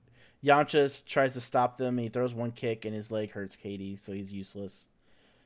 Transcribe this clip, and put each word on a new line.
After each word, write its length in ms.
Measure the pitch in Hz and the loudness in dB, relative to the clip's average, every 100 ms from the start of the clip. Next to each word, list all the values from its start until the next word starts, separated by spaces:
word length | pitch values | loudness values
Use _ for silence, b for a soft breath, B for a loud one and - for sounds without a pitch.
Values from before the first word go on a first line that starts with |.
| _ _ _ _ | _ _ _ _
Yamcha 420 | 139 143 147 156 139 | 6 6 6 4 4
s-, 160 | - | 2
tries 320 | - 147 135 127 | -2 2 2 2
to 60 | |
stop 360 | - 131 123 - | -2 2 2 0
them. 200 | 127 123 | -2 -2
He 100 | 113 | -2
throws 260 | 123 127 | -2 -2
one 180 | 117 117 | -2 -6
kick, 320 | 117 120 113 110 | -4 -4 -4 -4
and 100 | 107 | -8
his 160 | 107 | -4
leg 200 | 110 107 | -4 -4
hurts 240 | 101 98 - | -6 -10 -10
Katie, 400 | 104 101 98 98 | -10 -8 -8 -10
so 180 | - | -10
he's 200 | 98 98 | -10 -10
useless. 540 | 101 95 101 98 - - _ _ _ _ _ | -10 -12 -12 -12 -14 -20 _ _ _ _ _